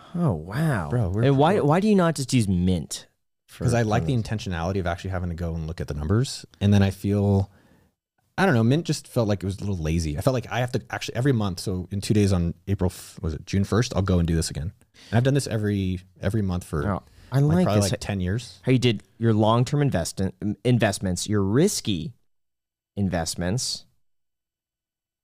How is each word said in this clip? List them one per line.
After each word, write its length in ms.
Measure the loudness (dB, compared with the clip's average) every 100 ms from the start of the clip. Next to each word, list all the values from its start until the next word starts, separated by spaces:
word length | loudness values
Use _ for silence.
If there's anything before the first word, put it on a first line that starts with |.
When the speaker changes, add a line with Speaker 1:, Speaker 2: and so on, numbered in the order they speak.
| -12 -2
Speaker 1:
Oh, 180 | 0
wow. 560 | 0 -4 -4 -2 -2 -2
Speaker 2:
Bro, 200 | -2 0
we're 120 | 2
Speaker 1:
And 140 | 2 4
why, 180 | 4 4
Speaker 2:
pro- 100 | 2
Speaker 1:
why 140 | 2
do 80 | 4
you 80 | 4
not 200 | 4 0
just 180 | 0
use 140 | 0 2
Mint 580 | 2 2 0 -4 -14 -16 _ _ _ _
for 160 | -6
Speaker 2:
'Cause 100 | -2
I 100 | 0
like 220 | 2 0 0
the 80 | -2
Speaker 1:
finance? 100 | -2 -6 -6
Speaker 2:
intentionality 340 | -4 -2 -2
of 60 | -4
actually 240 | -4 -6
having 180 | -6 -6
to 60 | -6
go 180 | -6 -6
and 120 | -8
look 120 | -8
at 80 | -8
the 60 |
numbers. 520 | -6 0 0 0 -6 -16 _
And 140 | 4
then 100 | 6
I 60 | 4
feel, 600 | 0 -2 0 4 2 0 _ _ _ _ _ _ _ _ 0
I 80 | 2
don't 100 | 4
know, 80 |
Mint 220 | 4 2 0
just 220 | -6 -4
felt 200 | -2 0
like 160 | 0
it 20 | -2
was 120 | -6
a 20 |
little 160 | -6 -4
lazy. 400 | 0 0 -2 -2
I 40 |
felt 120 | 0
like 140 | -2 -4
I 80 | -4
have 120 | -2
to 80 | -4 -6
actually 260 | -8 -6 -2
every 180 | 0
month, 260 | 2 0 -4
so 280 | -6 -6 -6
in 80 | -8
two 120 | 0
days 180 | 2 4
on 200 | 2 0 -4 -4
April, 220 | -2 -2
f-, 300 | -2 -16 -8
was 120 | -8
it 120 | -8 -4
June 180 | -2 0
first, 280 | 0 0 -2
I'll 60 |
go 180 | 2 2
and 80 | 2
do 80 | 0
this 140 | -2
again. 220 | -6 -8 -10 _ _ -2
And 60 | 0
I've 60 |
done 100 | 2
this 140 | 0 -2
every, 520 | -2 0 0 0 -4 -8 _
every 200 | -2 0
month 220 | 0 -2
for, 240 | -4 -4 -2
Speaker 1:
Oh, 140 | -4 -8 -20 -4
I 80 | 0
Speaker 2:
like, 160 | 2 4
Speaker 1:
like 80 | 4
Speaker 2:
probably, 160 | 2
Speaker 1:
this. 100 | 0
Speaker 2:
like, 80 | -2
ten 220 | -4 -2
years. 380 | -2 -2 -6 -8
Speaker 1:
How 80 | 0
you 80 | 2
did 240 | 2 0 -6 _
your 160 | 0
long-term 480 | 4 4 4 2 0
invest-, 400 | 0 0 -4 -4
in-, 340 | -6 -4 -6 -2
investments, 640 | 2 2 2 0 -4 -4 -2
your 160 | 0
risky 720 | 2 2 2 0 -4 -4 -6 -14 _ _ _ _ _ _ _ -4
investments. 920 | -2 -2 -4 -4 -4 -4 -4 -8 -14 _ _ _ _ _ _ _ _ _ _ _ _ _